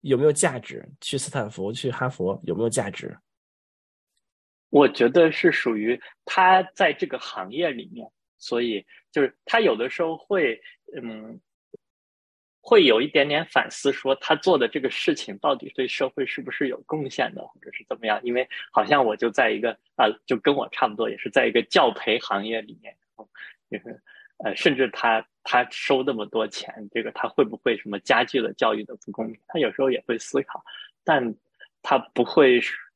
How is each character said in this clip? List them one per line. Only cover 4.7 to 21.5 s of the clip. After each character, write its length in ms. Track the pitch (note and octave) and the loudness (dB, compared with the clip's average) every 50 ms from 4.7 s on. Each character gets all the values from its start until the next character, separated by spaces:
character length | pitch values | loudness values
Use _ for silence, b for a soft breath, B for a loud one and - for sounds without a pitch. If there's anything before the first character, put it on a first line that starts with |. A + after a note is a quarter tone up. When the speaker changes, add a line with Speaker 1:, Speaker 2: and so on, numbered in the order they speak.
Speaker 2:
我 160 | - D3 C#3+ C3 | 6 6 6 6
觉 200 | - - A#2+ A#2+ | 6 4 2 4
得 240 | C3 F3 E3 D#3+ | 6 6 6 6
是 200 | D3+ - - F3 | 4 2 2 2
属 260 | D3+ - - C3 A2+ G#2+ | 2 2 -2 -2 -2 -2
于 240 | G#2+ A2+ B2 B2 B B B B _ | -2 -2 -2 -4 B B B B _
他 380 | - - - F#3 F#3 F#3 F#3 F#3 F#3 _ | -4 2 4 6 6 6 6 4 0 _
在 180 | - G3 D#3+ | 0 2 2
这 140 | C#3+ - - | 2 0 -4
个 140 | D3 - - | -6 -6 -10
行 320 | - - - A2 F#2 F#2+ | -10 -12 -12 -12 -12 -10
业 180 | A2+ D3 F3 D#3+ | -6 -4 -4 -4
里 180 | C3+ A#2 B2 - - | -4 -6 -12 -14 -16
面， 160 | A#2 A2+ - _ _ _ _ _ _ | -18 -18 -18 _ _ _ _ _ _
所 240 | - - A#2+ A#2 A#2+ | -10 -6 -4 -2 -2
以 200 | A#2+ A2 G2+ - b b b b b | -2 -4 -6 -8 b b b b b
就 100 | _ D3+ | _ 0
是 160 | C#3+ C3 - _ _ | 0 0 0 _ _
他 140 | - - A#3 | 0 2 4
有 160 | A3+ F3 A#2 | 4 4 2
的 160 | G#2+ A#2 C3 | 2 -2 -6
时 100 | - - | -2 -4
候 160 | E3+ E3 D#3+ - | -4 -4 -4 -8
会， 420 | - _ G#3 F#3+ D#3+ B2+ A2 - B B B B _ - - D#3 | -6 _ 0 0 0 0 -2 -4 B B B B _ -16 -14 -12
嗯， 400 | A#2+ A#2 A2 G#2+ G#2+ A2 - F#3+ _ _ _ _ _ _ - - _ _ _ _ _ _ _ _ _ _ _ _ _ _ _ _ | -12 -10 -12 -12 -14 -16 -18 -20 _ _ _ _ _ _ -20 -20 _ _ _ _ _ _ _ _ _ _ _ _ _ _ _ _
会 240 | _ - A#3+ G#3+ F3 | _ 4 6 6 8
有 140 | C3 A2 A2 | 8 4 4
一 80 | B2+ D3 | 2 2
点 200 | - D#3 C#3 D3 | 2 2 2 2
点 180 | D3 D3+ E3+ | 0 -2 -4
反 240 | - - C3+ - - | 0 0 0 0 0
思， 240 | - - - C#3 C3+ | -8 -4 -2 -2 -2
说 220 | - - C3+ C3+ | -2 0 -2 -2
他 200 | - - - D#3+ | -2 0 0 0
做 220 | D3+ - F#3+ F3+ D3 | 2 4 2 4 4
的 100 | D#3+ D3 | 2 0
这 120 | - D#3 | -2 -2
个 100 | C3 B2+ | -4 -4
事 240 | - - - - D#3 | -4 -2 -2 -2 -2
情 240 | - - - G2 G2+ | -2 -4 -12 -12 -4
到 180 | - D3+ C#3 | -2 -2 -2
底 160 | B2 - C3+ - | -2 -6 -14 -6
对 120 | - C3 B2+ | -6 -4 -4
社 220 | - - C#3+ C3 | -2 -4 -4 -4
会 160 | _ - C3+ | _ -6 -6
是 160 | A#2+ - - | -6 -6 -10
不 80 | B2+ C3 | -10 -10
是 180 | - - D3 C3 | -6 -4 -4 -4
有 140 | B2 - - _ | -4 -8 -8 _
贡 200 | D#3 D#3 D3 C3 | -6 -6 -6 -6
献 240 | - - B2+ A#2 - | -4 -4 -4 -4 -4
的， 100 | - - | -10 -16
或 140 | - _ _ | -16 _ _
者 100 | - - | -20 -16
是 140 | - - - _ | -16 -16 -10 _
怎 80 | B2+ - | -10 -6
么 80 | A2+ A2 | -2 -2
样。 120 | G#2 G#2 B2 | -2 -2 -2
因 100 | B2 A#2+ | -2 -2
为 160 | B2 C3 - B B B B | -2 -2 -4 B B B B
好 120 | B - G#2 | B 0 2
像 220 | - D3 C#3+ C3 | 4 4 4 4
我 100 | A2+ G#2+ | 2 0
就 140 | - - A#2 | 0 -2 -2
在 220 | G#2 - B2+ A2+ | 2 2 2 2
一 80 | A2 G#2+ | 0 0
个， 100 | A2 A#2 A2 _ _ _ _ - | -2 -4 -4 _ _ _ _ 0
呃， 140 | A#2 G#2+ G#2+ - _ | 2 2 2 -2 _
就 100 | - C3 | -4 -4
跟 200 | A2+ _ D3 C#3+ | 0 _ 0 0
我 120 | C#3 A#2 - | 0 -2 -6
差 180 | - - - A#2 | -2 -2 -2 -2
不 80 | G#2+ | 0
多， 120 | G#2 A2+ A2 | -2 -4 -4
也 80 | A2 G2+ | -4 -6
是 100 | - G#2 | -10 -2
在 160 | - C3+ B2 | 0 2 2
一 60 | A#2 | 4